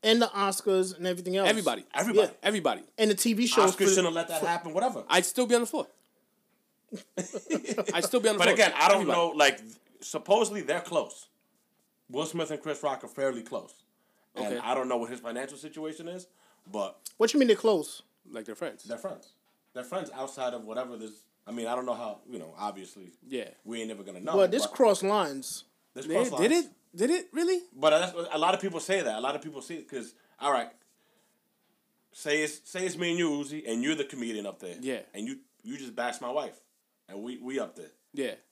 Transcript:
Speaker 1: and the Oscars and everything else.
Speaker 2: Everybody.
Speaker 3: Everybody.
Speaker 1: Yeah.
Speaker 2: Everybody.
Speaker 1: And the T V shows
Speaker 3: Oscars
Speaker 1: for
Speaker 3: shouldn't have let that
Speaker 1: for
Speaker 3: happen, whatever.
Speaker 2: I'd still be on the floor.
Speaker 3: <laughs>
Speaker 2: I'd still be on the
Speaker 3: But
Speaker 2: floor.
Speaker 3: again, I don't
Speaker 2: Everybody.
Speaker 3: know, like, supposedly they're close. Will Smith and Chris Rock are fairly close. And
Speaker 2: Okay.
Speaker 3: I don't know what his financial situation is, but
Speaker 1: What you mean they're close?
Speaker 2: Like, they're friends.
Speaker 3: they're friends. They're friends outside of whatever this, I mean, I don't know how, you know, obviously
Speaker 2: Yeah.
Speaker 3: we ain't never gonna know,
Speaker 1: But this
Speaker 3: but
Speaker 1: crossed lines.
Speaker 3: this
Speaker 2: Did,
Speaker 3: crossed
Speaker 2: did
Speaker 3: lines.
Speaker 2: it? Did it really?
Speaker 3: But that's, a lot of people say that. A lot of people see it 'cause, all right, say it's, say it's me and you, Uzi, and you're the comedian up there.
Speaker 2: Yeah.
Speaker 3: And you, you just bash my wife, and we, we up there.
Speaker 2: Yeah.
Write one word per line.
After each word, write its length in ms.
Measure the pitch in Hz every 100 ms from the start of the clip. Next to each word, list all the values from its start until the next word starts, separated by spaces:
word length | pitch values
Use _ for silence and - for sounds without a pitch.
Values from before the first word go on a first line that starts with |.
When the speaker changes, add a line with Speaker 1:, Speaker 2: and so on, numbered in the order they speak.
Speaker 1:
and 180 | 214 226
the 60 | 233
Oscars 680 | 202 196 190 - 190 185 185
and 120 | 180
everything 280 | 180 180 190
else. 120 | 190
Speaker 2:
Everybody. 340 | 220 165 113 - -
Speaker 3:
Everybody. 320 | 202 208 190
Speaker 1:
Yeah. 60 | -
Speaker 2:
Everybody. 400 | - 214 151 101 - -
Speaker 1:
And 100 | 214
the 60 | 196
T 180 | 240
V 140 | 220 240
shows 240 | 240 196
Speaker 3:
Oscars 60 | 185
Speaker 1:
for 60 | 190
Speaker 3:
shouldn't 200 | 185 180
have 80 |
let 140 | 165 170
that 140 | 165
Speaker 1:
for 40 | 170
Speaker 3:
happen, 260 | 170 170
whatever. 300 | 160 247 180 101
Speaker 2:
I'd 160 | 175 -
still 220 | - 247
be 80 | 240
on 60 |
the 60 | 233
floor. 200 | 302 - _ _ _ _ _ _ _ _ _ _
Speaker 3:
<laughs> 260 | 214 - - 180 - - 320 - 226 202
Speaker 2:
I'd 100 | 175
still 160 | 175 247
be 100 | 220
on 60 | 208
the 40 |
Speaker 3:
But 40 | 180
Speaker 2:
floor. 80 |
Speaker 3:
again, 200 | 190 196 143
I 120 | 165
don't 120 | 196
Speaker 2:
Everybody. 180 | 180 175
Speaker 3:
know, 80 | 170
like, 300 | 151 143 127 - - _ _
supposedly 600 | - 156 - 202 220 208
they're 180 | 165 165
close. 460 | - 170 - - - _ _ _ _ _ _ _ _
Will 160 | 127 156
Smith 260 | 165 156
and 100 | 151
Chris 220 | 156 147
Rock 200 | 147 131
are 40 | 127
fairly 340 | - 135 120
close. 320 | 113 113 - - _ _ _ _ _ -
And 100 | 107
Speaker 2:
Okay. 120 | 120
Speaker 3:
I 160 | 113 127
don't 120 | 127
know 100 | 123
what 120 | 113
his 100 | 123
financial 380 | 120 120 139 147
situation 500 | 151 156 156 151 170
is, 200 | 180 180 _ _ _ -
but 280 | 202 196 - - _
Speaker 1:
What 160 | 226
you 60 | 294
mean 80 | 254
they're 80 | 208
close? 460 | 220 196 143 - - _ _
Speaker 2:
Like, 140 | 117 110
they're 100 | 107
friends. 280 | 165 -
Speaker 3:
they're 140 | 101 113
friends. 320 | 190 - - _ _ _ _
They're 100 | 123
friends 260 | 123 185 151
outside 400 | 123 135 139 127
of 100 | 120 107
whatever 320 | 113 127 117
this, 140 | 110 104 _ _ -
I 40 |
mean, 160 | 117 113
I 80 | 123
don't 100 | 127
know 80 |
how, 260 | 113 113 104 -
you 100 | 117
know, 140 | 80 80
obviously 540 | 104 95 92 - 90 _ 85
Speaker 2:
Yeah. 220 | 127 98 -
Speaker 3:
we 160 | 104 117
ain't 80 | 110
never 140 | 107
gonna 160 | 98 92
know, 140 | 110
Speaker 1:
But 180 | 180 185
this 140 | 220 -
Speaker 3:
but 100 | -
Speaker 1:
crossed 280 | 240 -
lines. 600 | 196 208 165 135 131 - - _ _
Speaker 3:
this 120 | - 139
Speaker 2:
Did, 80 | 170
Speaker 3:
crossed 220 | 247 147
Speaker 2:
did 140 | 202
Speaker 3:
lines. 140 | 330 311
Speaker 2:
it? 60 | - _ 170
Did 140 | 233
it 180 | 349 359
really? 280 | - 339 370 349 -
Speaker 3:
But 140 | 151 151 180
that's, 160 | 170 170
a 60 | 151
lot 160 | 165
of 80 | 190
people 180 | 190 165
say 220 | - 190
that. 160 | 143 107
A 40 |
lot 140 | 127 147
of 60 |
people 200 | 156 139
see 140 | - 170
it 120 | -
'cause, 240 | 135 110 - _ _
all 120 | 143
right, 180 | 135 - - _ _ _ _ _ _ _ _ _ _ _ _ _
say 280 | - 151 151
it's, 180 | 151 - -
say 160 | 185 185
it's 120 | 156
me 120 | 175
and 80 | 170
you, 100 | 170
Uzi, 320 | 147 143 151 117
and 140 | 117
you're 120 | 135 156
the 100 | 139
comedian 400 | 135 117 107 101
up 140 | 95
there. 160 | 92 85
Speaker 2:
Yeah. 200 | 127 120 -
Speaker 3:
And 140 | 101 110
you, 120 | 135 _ _
you 140 | 110 143
just 180 | 131 113
bash 260 | 120 120
my 80 | 123
wife, 280 | 139 131 - _ _ _ _ _
and 120 | 98
we, 160 | 113 123
we 220 | 123 135
up 160 | 107 -
there. 160 | 78 _ _
Speaker 2:
Yeah. 220 | 143 127 - _